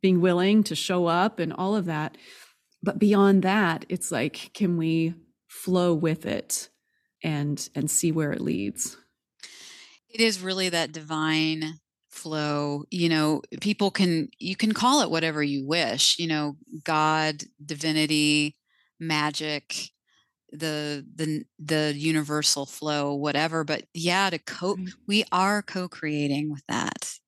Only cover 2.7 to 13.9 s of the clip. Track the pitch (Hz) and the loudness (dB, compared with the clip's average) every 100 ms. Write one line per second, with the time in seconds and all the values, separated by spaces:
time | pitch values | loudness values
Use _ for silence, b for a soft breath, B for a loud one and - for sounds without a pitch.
2.7 | _ - - 208 202 196 196 185 208 185 | _ -4 2 4 6 8 6 4 2 2
3.7 | 160 - 180 - 147 135 - - - 202 | 0 -4 -8 -4 -2 -2 -6 -16 -2 0
4.7 | 170 160 160 160 165 _ _ _ - - | 2 2 2 0 -2 _ _ _ -12 0
5.7 | 185 175 165 165 156 - - - - - | 2 4 2 0 -2 -4 -6 -4 -8 -8
6.7 | _ _ _ _ _ 165 147 147 143 - | _ _ _ _ _ -4 -2 -2 -4 -6
7.7 | - 147 - 170 160 151 - - 90 101 | -6 -2 0 0 0 -2 -2 -2 -2 -4
8.7 | - - - _ _ _ _ B B B | -6 -8 -10 _ _ _ _ B B B
9.7 | B B B _ 220 226 190 185 190 185 | B B B _ 2 2 2 -4 -2 0
10.7 | 170 160 156 156 156 156 156 160 160 156 | 0 -2 -6 -6 -2 2 2 2 0 -4
11.7 | 160 _ _ _ - 160 156 151 147 147 | -10 _ _ _ -14 -6 -4 -2 -2 -2
12.7 | 143 147 185 170 160 151 156 - - 208 | -4 -6 0 2 4 2 0 -4 -6 -2
13.7 | 208 202 | 0 0